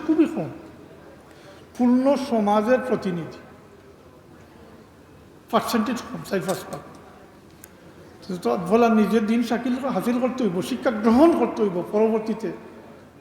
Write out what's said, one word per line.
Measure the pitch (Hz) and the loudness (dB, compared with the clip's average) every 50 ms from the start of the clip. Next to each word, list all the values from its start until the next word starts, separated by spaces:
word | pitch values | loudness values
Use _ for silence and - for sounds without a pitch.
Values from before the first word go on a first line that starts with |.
| - | -2
খুবই | - 311 330 302 | 0 2 2 2
কম। | - - 196 160 131 - - - - - - - - - - - - - - - - - - - - - - - - - | 2 0 -4 -6 -6 -8 -12 -16 -20 -20 -20 -20 -20 -20 -20 -20 -20 -20 -20 -20 -20 -20 -20 -20 -20 -20 -20 -20 -12 -4
পূর্ণ | - 247 240 247 254 262 277 285 | 0 2 4 4 4 4 2 2
সমাজের | 254 254 - 233 220 208 208 208 214 208 233 254 247 | 0 0 -2 0 0 2 2 2 2 2 2 2 0
প্রতিনিধি, | - - 220 - - 190 175 170 151 127 - - - - - - - - - - - - - - - - - - - - - - - - - - - - - - - - - - - - - - - - - - - - | 0 0 -2 -2 -2 -4 -6 -6 -6 -10 -14 -18 -20 -20 -20 -20 -20 -20 -20 -20 -20 -20 -20 -20 -20 -20 -20 -20 -20 -20 -20 -20 -20 -20 -20 -20 -20 -20 -20 -20 -20 -20 -20 -20 -20 -20 -20 -20 -20 -20 -20 -20 -6 -2
পার্সেন্টেজ | 233 - - - 240 226 208 254 233 - | -2 -2 0 0 0 0 0 -2 -4 -6
কম, | - - - 165 151 - | -8 -10 -12 -12 -8 -6
চার | 202 190 156 | -6 -4 -2
পাঁচ | 185 175 - - - | -4 -4 -6 -8 -12
ভাগ। | - 143 - - - - - - - - - - - - - - - - - - - - - - - - - - - - - - 185 175 | -14 -14 -14 -16 -20 -20 -20 -20 -20 -20 -20 -20 -20 -20 -20 -20 -20 -20 -20 -20 -20 -20 -20 -20 -20 -20 -20 -20 -20 -18 -12 -12 -10 -6
তো | - 233 233 | -2 -2 -2
বলা, | 208 170 170 214 240 240 226 | -2 0 2 4 4 4 6
নিজের | 220 214 214 185 214 233 214 | 4 4 4 4 2 2 2
দিন | 202 226 240 240 | 2 2 0 0
শাকিল | - 247 - - 262 247 269 | 0 -2 -4 -2 -2 -4 -4
হাসিল | 277 262 240 185 175 233 247 247 | -4 -4 -4 -2 -2 -2 0 0
করতে | 254 254 254 254 247 | 0 -2 -2 -2 -2
হইব, | 190 170 185 | -2 -2 -2
শিক্ষা | - - 254 233 - 277 | -4 -4 -4 -4 -2 -2
গ্রহণ | 226 214 214 233 220 254 320 339 320 - | -2 0 2 4 6 6 6 6 6 4
করতে | 233 - - 233 | 0 -2 0 0
হইব, | 214 196 170 175 170 - | -2 0 0 -2 -4 -2
পরবর্তীতে | - 208 220 226 226 220 220 226 214 - - 170 160 - - - - - - - - - - - - - | 0 2 2 2 2 0 -2 -4 -6 -6 -6 -8 -8 -10 -14 -18 -20 -20 -20 -20 -20 -20 -20 -20 -20 -20